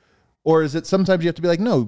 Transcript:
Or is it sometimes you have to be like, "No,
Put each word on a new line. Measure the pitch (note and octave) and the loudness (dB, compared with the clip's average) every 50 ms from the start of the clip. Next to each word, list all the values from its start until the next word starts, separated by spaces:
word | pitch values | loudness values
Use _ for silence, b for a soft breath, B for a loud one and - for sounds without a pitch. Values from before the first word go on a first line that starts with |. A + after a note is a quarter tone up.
| _ _ _ _ _ _ _ _ - | _ _ _ _ _ _ _ _ -2
Or | D3+ D#3+ D#3+ | 0 2 2
is | D#3 D3 C3+ | 0 0 -4
it | E3 D#3 | -6 -4
sometimes | - F#3+ F#3+ F#3+ F#3 F#3 F3 E3 | -2 0 0 2 2 0 0 0
you | F3 | -2
have | D#3+ | -4
to | - | -2
be | E3 F3 | -2 0
like, | E3+ E3 | 0 0
"No, | G#3 B3 G3 C3+ A#2 | 0 0 0 0 0